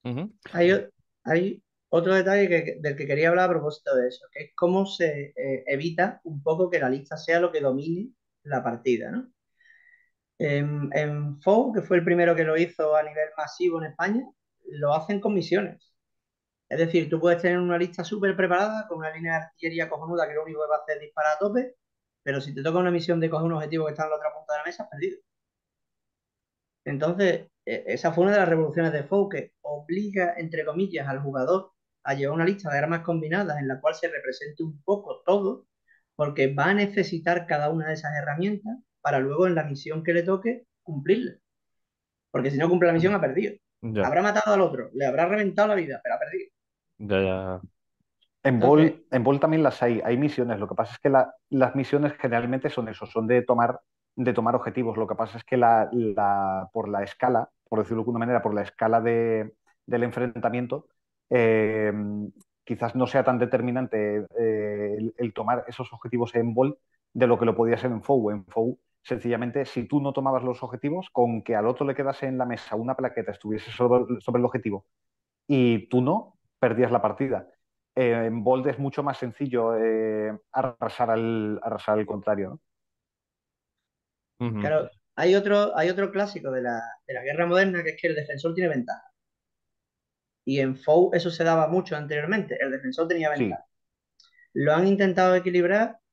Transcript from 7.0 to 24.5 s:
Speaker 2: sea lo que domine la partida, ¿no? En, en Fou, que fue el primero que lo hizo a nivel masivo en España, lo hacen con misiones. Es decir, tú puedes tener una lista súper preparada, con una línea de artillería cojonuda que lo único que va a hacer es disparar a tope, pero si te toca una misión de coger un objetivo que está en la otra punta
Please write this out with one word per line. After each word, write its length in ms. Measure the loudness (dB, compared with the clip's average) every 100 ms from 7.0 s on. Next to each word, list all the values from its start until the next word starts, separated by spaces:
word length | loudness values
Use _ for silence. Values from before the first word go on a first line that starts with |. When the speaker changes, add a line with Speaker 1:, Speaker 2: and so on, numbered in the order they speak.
| -6 -8
Speaker 2:
sea 220 | 0 2
lo 120 | 2
que 80 | 0
domine 520 | 0 0 -2 -6 -6 -14 _ _
la 200 | -6 -4
partida, 460 | -4 -2 0 0 -2
¿no? 220 | -8 -10 _ _ _ _ _ _ _ _ _ _ -4
En, 460 | -2 0 -2 -4 -2
en 460 | -2 -2 -2 -6 -2
Fou, 320 | 2 4 2
que 120 | -2
fue 140 | 2 2
el 60 |
primero 320 | 4 4 4 2
que 80 |
lo 140 | 2 0
hizo 380 | 0 -2 0 2
a 80 |
nivel 260 | 0 -4 -4 -6
masivo 420 | -8 -2 -2 0
en 120 | -4
España, 320 | -4 -2 -2 -4 _ _ _ -16
lo 240 | -4 0 0
hacen 240 | 0 -2
con 160 | 0 -2
misiones. 580 | 0 0 0 -8 _ _ _ _ _ _ _ _ -6
Es 120 | -2
decir, 280 | 0 0 0
tú 80 | 2
puedes 200 | 2 2
tener 200 | 2 0
una 180 | 0 0
lista 260 | -2 -6
súper 320 | -8 -2 -2 0
preparada, 520 | 2 2 0 -4 -8
con 100 | -8
una 140 | -8
línea 220 | -8 -4
de 120 | -4 -6
artillería 420 | _ -6 -4 -6
cojonuda 400 | -6 -4 -2 -2
que 60 |
lo 80 | -4
único 200 | -6 -6
que 80 | -2
va 80 | -2
a 20 |
hacer 160 | -2 -8
es 60 |
disparar 300 | -8 -2 0 0
a 20 |
tope, 380 | 0 0 -4 -8 _ _ _ _
pero 180 | -6 -4
si 140 | -6 -4
te 80 |
toca 160 | 0 2
una 100 | 2
misión 300 | 0 0 0
de 100 | 0
coger 160 | 0 -2
un 80 |
objetivo 320 | -2 -4 -4 -4
que 60 |
está 140 | -4 -4
en 40 |
la 60 | -4
otra 180 | -4
punta 200 | -8 -8